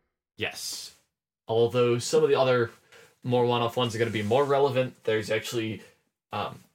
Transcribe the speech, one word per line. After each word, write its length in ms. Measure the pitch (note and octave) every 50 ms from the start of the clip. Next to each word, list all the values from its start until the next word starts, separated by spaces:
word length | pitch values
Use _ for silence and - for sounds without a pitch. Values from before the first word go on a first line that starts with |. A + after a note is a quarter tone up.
| _ _ _ _ _ _ _
Yes. 580 | - G2+ - - - - - - - - - - _ _ _ _ _ _ _ _ _ _
Although 520 | - A2+ A#2 A#2+ A2+ A#2+ B2 A#2+ A#2+ A#2+ A#2+
some 240 | - - D#3+ D#3 D#3
of 60 | C#3
the 100 | C#3 C3+
other 320 | C3 B2+ B2 A#2+ A2+ - - _ _ _ - - - _ _ _ -
more 200 | B2+ B2 B2 A#2+
one-off 320 | A#2+ A#2+ A#2+ A#2+ A2+ -
ones 180 | B2+ B2 A#2 G#2+
are 40 | A2
gonna 120 | A#2 A2
be 120 | G2+ G#2+ G#2
more 200 | G#2 B2 C#3 C#3+
relevant, 520 | C3+ C#3+ C3+ C#3+ C3+ A#2+ C3 B2+ B2+ - _ -
there's 260 | A2+ A2 A2 G#2 G2+
actually, 500 | A2 A2 - - B2+ A#2 A2 A2 G2+ F2+ - - _ _ _ _ _ _ _ - G#2+
um, 260 | G#2 F2+ - - - - _